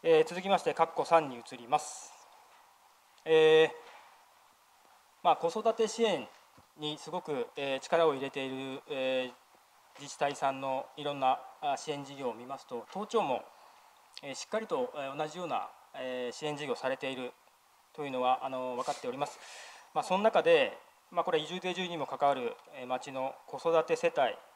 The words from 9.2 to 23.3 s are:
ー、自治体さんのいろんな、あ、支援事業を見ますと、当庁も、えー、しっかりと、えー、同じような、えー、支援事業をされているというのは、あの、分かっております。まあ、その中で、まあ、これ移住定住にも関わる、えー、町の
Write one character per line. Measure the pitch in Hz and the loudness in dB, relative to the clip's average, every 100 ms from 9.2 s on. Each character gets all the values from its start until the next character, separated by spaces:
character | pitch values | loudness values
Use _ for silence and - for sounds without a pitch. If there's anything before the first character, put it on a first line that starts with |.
| 127 | -2
ー、 | 120 _ _ _ _ _ - | -10 _ _ _ _ _ -18
自 | 143 | -16
治 | - | -4
体 | 143 139 | -2 0
さ | 135 | -2
ん | 135 | -2
の | 135 131 131 - | -4 -4 -6 -8
い | 143 | -6
ろ | |
ん | 143 | 0
な、 | 131 131 - - | 0 0 -4 -8
あ、 | 147 135 | -6 -4
支 | - | -4
援 | 143 | -8
事 | 135 139 | -8 -6
業 | 131 | -6
を | |
見 | 113 123 | -6 -12
ま | 135 | -14
す | - | -10
と、 | 123 110 | -12 -10
当 | 185 208 | -10 -2
庁 | 226 | 0
も、 | 160 120 - - - - _ _ _ - | 0 -2 -6 -20 -20 -20 _ _ _ -18
え | 143 | -12
ー、 | 131 | -12
し | |
っ | - | -6
か | 214 | -6
り | 220 | -4
と、 | 156 123 147 | -4 -4 -4
え | 135 | -8
ー、 | 139 | -6
同 | 156 | -6
じ | 170 | -6
よ | 175 | -4
う | |
な、 | 120 - - _ | -4 -4 -14 _
え | 147 131 127 123 | -10 -8 -6 -6
ー、 | - | -6
支 | 151 | -6
援 | 147 | -6
事 | 147 | -6
業 | |
を | 120 | -4
さ | 131 | -2
れ | 131 | -4
て | 135 | -6
い | 131 | -6
る | 127 - _ _ _ _ _ | -10 -12 _ _ _ _ _
と | - | -10
い | 147 | -6
う | |
の | 127 | 0
は、 | 127 127 135 | 2 2 -2
あ | |
の、 | 131 127 123 | -6 -6 -4
分 | |
か | - | -4
っ | 143 | -4
て | 131 | -6
お | |
り | 127 | -4
ま | 147 | -6
す。 | - - - - - - | -8 -18 -18 -18 -20 -6
ま | - | -6
あ、 | |
そ | - 190 | 0 4
の | |
中 | 220 208 | 4 6
で、 | 160 165 117 - - _ _ | 8 6 6 -2 -18 _ _
ま | 175 | -4
あ、 | |
こ | 170 | 0
れ | 160 | 0
移 | 156 | 0
住 | 180 | -6
定 | 180 | -4
住 | 180 180 | -4 -4
に | 170 | -4
も | 135 | -6
関 | 131 143 | 2 2
わ | 135 | 2
る、 | 120 - - 139 | -2 -6 -14 -14
え | |
ー、 | 127 | -6
町 | 127 143 | -6 -6
の | 135 131 | -6 -6